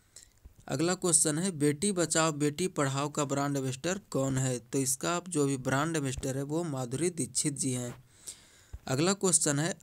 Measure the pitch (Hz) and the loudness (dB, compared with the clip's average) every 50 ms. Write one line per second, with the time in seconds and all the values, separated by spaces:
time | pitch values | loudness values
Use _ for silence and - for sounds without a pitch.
0 | _ _ - - - _ _ _ _ - - - - - 143 135 160 175 185 185 | _ _ -20 -20 -20 _ _ _ _ -20 -20 -18 -10 -6 -2 0 0 0 0 0
1 | - 180 160 - - 160 147 156 180 196 175 139 143 147 147 147 170 202 202 180 | 0 2 4 4 4 4 2 0 -2 -2 -2 2 2 2 2 2 0 0 2 2
2 | 165 160 - 165 160 160 151 143 147 147 143 151 180 190 - 160 143 135 131 139 | 0 2 2 2 2 2 2 2 0 0 0 0 -2 -2 0 0 0 0 0 0
3 | 147 151 147 156 147 135 139 139 139 143 143 139 131 131 127 135 - 170 190 202 | -2 -2 0 -2 0 0 0 0 0 0 0 -2 -2 -2 -4 -4 -2 -4 -4 -4
4 | - - - 135 135 135 135 131 131 131 127 120 117 - - 139 135 127 - - | -6 -4 -2 0 0 2 2 2 2 2 0 -2 -4 -2 0 0 0 0 -2 -2
5 | - 165 175 175 175 185 170 147 143 139 139 127 127 131 127 135 147 165 165 156 | 0 -2 -2 -2 -2 -2 0 2 2 2 2 0 0 0 0 2 2 0 0 0
6 | 139 131 127 - - 135 127 135 139 143 151 165 175 165 135 131 131 120 127 127 | 0 -2 -2 -2 -4 -4 -2 -2 -4 -2 -2 -2 -2 -2 -2 -4 -4 -4 -2 -2
7 | 165 180 175 165 - 110 - - - 156 139 - - 135 127 123 123 120 123 - | -2 -2 0 -2 -4 -2 -2 -2 0 0 -2 -2 -2 -2 -2 -2 -4 -6 -10 -12
8 | - _ - - - - - - - - - - - - - - - - 135 131 | -18 _ -20 -20 -18 -18 -18 -18 -20 -20 -20 -20 -20 -18 -18 -12 -4 -2 0 2
9 | 165 185 196 190 - 185 170 - - 156 143 139 156 170 - - | 2 2 2 2 2 2 4 4 4 2 2 2 0 -2 -2 -4